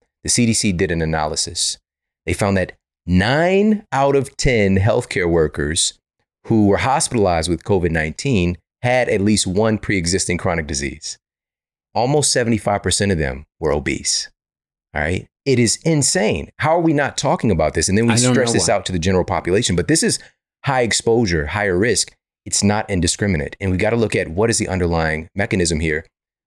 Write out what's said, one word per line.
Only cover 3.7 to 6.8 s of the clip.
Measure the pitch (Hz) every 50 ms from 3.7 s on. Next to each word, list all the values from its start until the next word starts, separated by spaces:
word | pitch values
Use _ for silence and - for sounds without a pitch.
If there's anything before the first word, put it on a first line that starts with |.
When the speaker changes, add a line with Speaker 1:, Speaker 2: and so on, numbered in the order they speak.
| 214 208 - -
Speaker 1:
out | - 135 139 139 139
of | 139 127 - _
ten | - - 143 123 110 101 95 95 92
healthcare | 95 117 107 123 120 - - 101 90 85
workers | 85 85 78 73 - - 73 73 82 85 - - - _ _ _ _ _ _ _ _ _ _
who | - 113 110 104 98
were | 98
hospitalized | 85